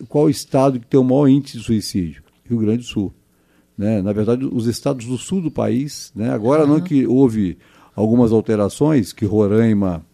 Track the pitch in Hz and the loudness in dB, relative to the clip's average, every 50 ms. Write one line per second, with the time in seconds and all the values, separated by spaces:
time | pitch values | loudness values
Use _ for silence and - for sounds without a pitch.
0 | 127 - - 147 156 156 131 - - - - 135 135 139 127 120 113 - - 135 | -10 -4 0 2 2 2 0 -2 -4 -2 0 2 2 2 0 -2 -2 0 2 2
1 | 127 127 127 143 147 135 135 143 135 - - 120 104 - 113 104 - - - 98 | 4 4 2 4 4 4 4 2 0 -4 -12 -10 -4 -2 -2 -2 -2 -4 -4 -4
2 | 87 80 - - - _ _ _ _ - 120 113 107 104 113 123 117 - - 107 | -4 -4 -8 -14 -20 _ _ _ _ -6 -4 -2 0 0 0 -2 -4 -6 -6 -4
3 | 95 87 - _ _ _ _ _ _ _ _ _ _ _ _ - 98 110 113 101 | -4 -6 -8 _ _ _ _ _ _ _ _ _ _ _ _ -6 -4 -2 -2 -2
4 | 92 107 101 107 104 110 123 127 135 - - 123 110 120 117 - - 139 139 123 | -2 -2 -2 -2 0 0 -2 -2 -2 -4 -4 -4 -2 -4 -4 -4 -4 -6 -6 -6
5 | 110 123 127 117 - - 185 196 165 147 - 120 110 107 110 127 147 147 - - | -6 -8 -8 -8 -6 -6 -4 -4 -4 -4 -4 -4 -2 -2 -2 -2 -4 -6 -10 -14
6 | - - - 98 110 127 131 113 101 127 147 160 151 143 151 156 175 180 147 135 | -18 -14 -10 -6 -6 -4 -4 -2 0 0 2 2 2 2 2 0 0 0 0 0
7 | 127 - 123 135 139 120 110 110 98 87 80 - _ _ _ _ _ _ - 104 | 2 2 2 4 4 2 2 0 -2 -2 -4 -8 _ _ _ _ _ _ -4 -2
8 | 107 110 117 123 120 110 113 110 101 - 110 104 101 95 - - 147 156 156 131 | 0 2 4 4 4 4 2 2 0 0 0 0 0 -2 -2 0 0 2 2 2
9 | - - - - 110 95 104 110 104 98 104 110 117 113 107 101 98 92 87 80 | 0 -2 -4 -4 -2 0 2 2 2 2 2 2 4 4 2 2 0 -2 -2 -6
10 | - _ | -10 _